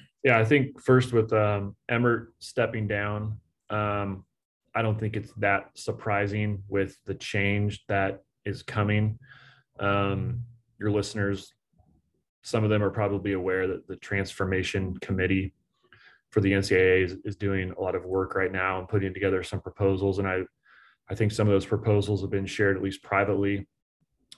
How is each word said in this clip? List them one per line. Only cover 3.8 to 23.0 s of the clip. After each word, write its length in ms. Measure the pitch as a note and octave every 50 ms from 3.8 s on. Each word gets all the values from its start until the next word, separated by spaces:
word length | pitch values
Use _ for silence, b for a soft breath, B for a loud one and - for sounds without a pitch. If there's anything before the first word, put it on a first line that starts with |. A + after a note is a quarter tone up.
| G#2 G#2 G#2 G2+ G2+ G2 F#2+ F#2+ - _ _ _ _ _ _ _ _ _ -
I 80 | A2+
don't 160 | A2+ A2 G#2+ G#2+
think 180 | A2 G#2+ A2
it's 160 | G#2+ G2+ - -
that 360 | G#2+ G#2 G2+ G2+ G2 - - _
surprising 880 | - - - G2+ - - A2 G2+ G2+ G2+ G2+ G#2 G#2+ G#2 G#2 G#2 G2 - -
with 300 | G2 G2+ F#2+ F#2+ - _ _
the 80 | - G2
change 720 | - - - - G2+ G2 G2+ G2+ G#2 G2+ G#2 G2+ - -
that 360 | - G2+ G2 G2 G2 G2 - _ _ _ _ _
is 180 | G#2 F#2+ -
coming. 560 | - - - A2 G2+ G#2 G#2 G#2 G#2+ G#2+ A2 - b b b b b b b b b b _ -
Um, 640 | G2+ G2+ G2 G2+ G2 G2 G2 G2 F#2+ - - - - - - _ _ _ _ _
your 120 | G2+ G#2+
listeners, 640 | G2+ G#2 G2 - - G#2+ G2 G2+ G2 F#2+ - - _ _ _ _ _ _ _ _ _ _ _ _ _ _ _ _ _ _
some 220 | _ - - A2+ G#2+
of 60 | G#2+
them 120 | G#2+ G#2
are 80 | G#2 F#2+
probably 420 | - A2+ G#2 G2 G2+ F#2+ G2 G2+
aware 360 | G2 F#2 F2+ F#2+ F#2 F#2 F#2 F#2
that 180 | F2+ - -
the 100 | - F#2+
Transformation 1000 | - - - G2+ G2 G2 - - - G2 F#2 F#2+ F#2+ F#2 - - G2 F#2+ F#2+ F2+ -
Committee 560 | - - F#2+ F#2+ F#2 F#2 F#2+ F#2+ F#2+ G2 - _ _ _ _ b b b b b b b b b b _
for 100 | - A2
the 120 | G2 G2
N 100 | G2 G2 G2
C 100 | - G2
A 40 | F#2
A 260 | F#2 F#2 F#2 F#2 F#2
is, 120 | F2 F#2 - -
is 120 | G#2+ G2+
doing 340 | - G#2 G2+ G2 F#2+ F#2 F2+
a 100 | F#2 F2+
lot 140 | F#2+ F#2 F2+
of 100 | F2+ F2
work 300 | F2+ F#2+ F#2+ F#2+ F#2 -
right 180 | F#2+ F#2+ F#2
now 280 | F#2+ F#2+ F#2 F#2+ F#2+ F#2
and 80 | F#2 -
putting 260 | - G2+ G2 F#2+ F#2
together 280 | F#2 G2 F#2+ F#2+ F#2
some 180 | F2 - - F2+
proposals. 580 | - F#2 - - G#2 G2 F#2+ F2+ G2 G2 F#2 G2
And 100 | G2 F#2+
I, 120 | F#2 F#2 F2+ - _ _ b b b b b b b b _ -
I 60 | F#2
think 180 | - A2 G#2+
some 140 | A2 - G#2+
of 60 | G#2 G2+
those 120 | G2 F#2+
proposals 540 | - A2 G2+ - A2 G#2 G#2 G2+ G#2 G#2 F#2
have 100 | G2 F2+
been 160 | G2+ G2 G2
shared, 300 | F#2+ - - G#2 G2 F#2+
at 60 | F#2
least 200 | G2 G2 F#2+ -